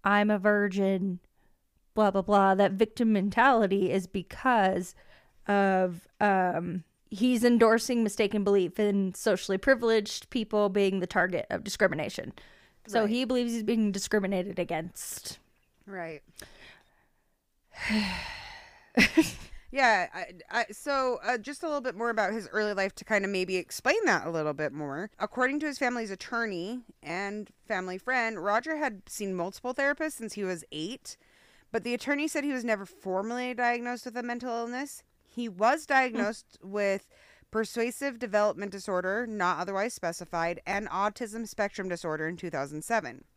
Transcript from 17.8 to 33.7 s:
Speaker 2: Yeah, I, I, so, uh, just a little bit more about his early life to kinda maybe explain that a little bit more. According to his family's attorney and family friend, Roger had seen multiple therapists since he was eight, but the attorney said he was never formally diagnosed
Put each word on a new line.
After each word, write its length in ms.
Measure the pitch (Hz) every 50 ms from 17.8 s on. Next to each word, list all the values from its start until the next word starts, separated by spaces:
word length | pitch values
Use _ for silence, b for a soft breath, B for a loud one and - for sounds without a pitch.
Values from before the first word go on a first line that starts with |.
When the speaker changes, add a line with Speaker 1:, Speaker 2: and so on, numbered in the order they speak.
| - - 214 214 208 190 185 175 175 - - - - - - - - - - - _ _ _ - - - - - 311 B B B B B B B B B -
Speaker 2:
Yeah, 360 | 269 269 240 220 190 180 - -
I, 140 | 175 180 - 180 175 - -
I, 160 | - 226 233 - 208
so, 480 | - - 294 285 269 262 254 247 - -
uh, 140 | 208 254 240
just 240 | 202 269 294 - -
a 40 |
little 140 | 330 294 285
bit 140 | 233 254 196
more 160 | 190 233 233
about 220 | 226 220 208 185 214
his 160 | 226 196 -
early 260 | - 214 214 208 208
life 180 | 190 190 196 -
to 80 | - -
kinda 240 | - 220 202 196 196
maybe 280 | 202 185 185 175 185
explain 480 | 185 - - - - - 247 320 453 440
that 220 | 311 202 160 -
a 40 | 160
little 220 | 165 165 156 151 147
bit 200 | 139 156 143 135
more. 380 | 147 151 143 135 151 190 214 _ -
According 400 | - 214 - 247 254 254 269 302
to 60 | 294
his 120 | 302 277 -
family's 320 | 277 247 247 240 226 208
attorney 680 | 196 185 - - - 233 233 220 196 170 170 196 240 254 233 - - _ -
and 440 | 143 165 180 202 202 202 214 208 - _ _ _ _
family 280 | 220 185 185 185 180
friend, 460 | 190 - - 254 254 233 226 226 190 156
Roger 360 | 202 202 226 240 311 320 302
had 300 | 302 262 214 190 - -
seen 240 | - - 208 196 190
multiple 400 | 180 170 185 190 - _ 247 254
therapists 420 | - 277 277 285 - 311 311 294
since 180 | - 226 214 -
he 100 | 214 202
was 220 | 185 185 165 - _ -
eight, 440 | 151 156 190 247 - _ - - b b b b b b b b b b b
but 140 | - 226 -
the 100 | 233 240
attorney 320 | 233 - 269 285 277 294
said 160 | 320 - 320 277
he 100 | 294 269
was 120 | 254 226
never 200 | 240 220 202 196
formally 720 | 175 - - - 196 185 190 202 220 240 247 247 247 247
diagnosed 520 | 226 247 240